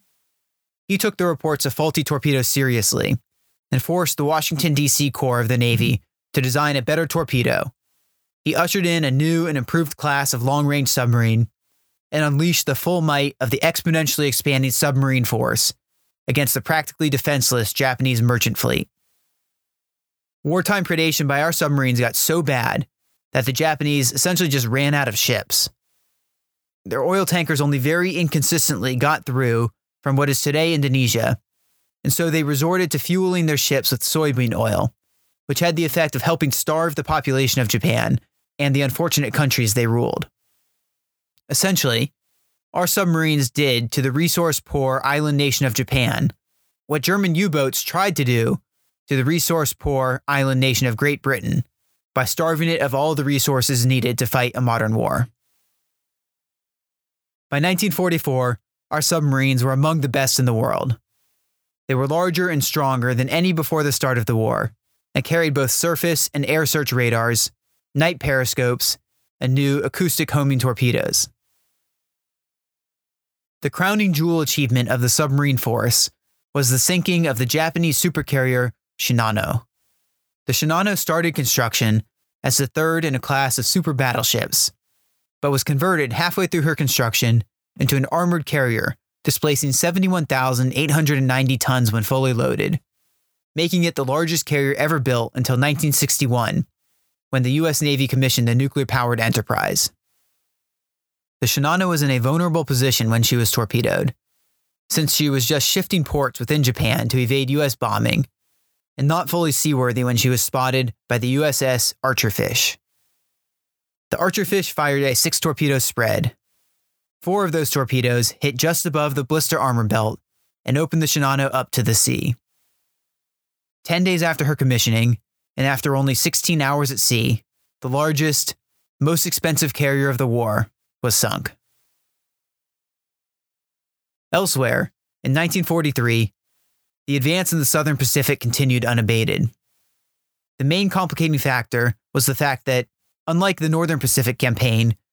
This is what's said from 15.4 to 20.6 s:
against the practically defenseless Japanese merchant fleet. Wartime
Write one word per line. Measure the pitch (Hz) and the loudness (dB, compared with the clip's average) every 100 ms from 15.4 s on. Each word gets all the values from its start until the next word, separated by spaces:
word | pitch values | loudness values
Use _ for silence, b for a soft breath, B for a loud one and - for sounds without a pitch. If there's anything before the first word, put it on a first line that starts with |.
| 120 113 - - _ _ _ _ - | -2 0 -2 -4 _ _ _ _ -4
against | 139 139 | 0 0
the | 135 | -2
practically | - 160 147 - 156 | 0 -2 -2 -4 -2
defenseless | 135 - 139 123 123 107 | 0 0 0 0 0 -2
Japanese | - 131 123 131 120 | 0 -2 0 0 2
merchant | 120 120 113 - | 2 2 0 -2
fleet. | - - - _ _ _ _ _ _ _ _ _ _ _ _ _ _ _ | -2 -2 -4 _ _ _ _ _ _ _ _ _ _ _ _ _ _ _
Wartime | 147 175 | -2 -2